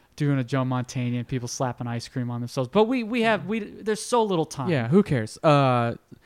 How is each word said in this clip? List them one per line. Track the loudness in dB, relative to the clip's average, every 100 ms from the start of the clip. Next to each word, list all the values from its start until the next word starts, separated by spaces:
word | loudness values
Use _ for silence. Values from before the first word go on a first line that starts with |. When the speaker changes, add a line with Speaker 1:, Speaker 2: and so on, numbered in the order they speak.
| _ -4
Speaker 1:
doing | 0 0
a |
Joe | 0 -2 0
Montana | -2 -4 -4 -2 -2
and | -4
people | -6 -6
slapping | -4 -4 -4 -6
ice | -6 -6
cream | -6 -6
on | -6
themselves. | -6 -4 0
But | 2 2
we, | 2
we | -2 0
have, | 2 0 -2
we, | -6
there's | -6 -8 -4 -4
so | 0 0
little | 2 2 0
time. | -4 -2
Speaker 2:
Yeah, | 0 4
who | 4
cares? | 4 2 -2 0
Uh, | 4 6 6 4 2 -2 _ -20